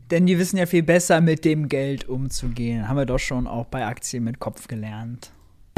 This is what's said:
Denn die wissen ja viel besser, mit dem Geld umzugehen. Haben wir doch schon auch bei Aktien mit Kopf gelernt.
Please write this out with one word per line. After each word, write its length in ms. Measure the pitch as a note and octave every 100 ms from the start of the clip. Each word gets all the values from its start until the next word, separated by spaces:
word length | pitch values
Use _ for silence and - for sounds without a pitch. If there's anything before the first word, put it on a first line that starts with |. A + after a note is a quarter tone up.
| -
Denn 160 | E3+ F3+
die 100 | F3
wissen 200 | F3+ F#3+
ja 100 | F3
viel 160 | F3
besser, 360 | D#3+ F3 - D#3+
mit 260 | E3 D#3 D#3+
dem 220 | D#3 C#3+
Geld 400 | C#3 C#3 C#3 -
umzugehen. 800 | B2+ C3+ - A#2+ A#2 A#2 A#2 G#2+
Haben 100 | C#3
wir 100 | B2+
doch 100 | B2+
schon 300 | - B2 B2
auch 180 | A#2 A#2
bei 220 | C3 G#2+
Aktien 360 | A#2 - B2+
mit 160 | A#2 A#2+
Kopf 280 | - - -
gelernt. 640 | A2+ G#2+ G#2+ A2+ A#2+ - - _ _ -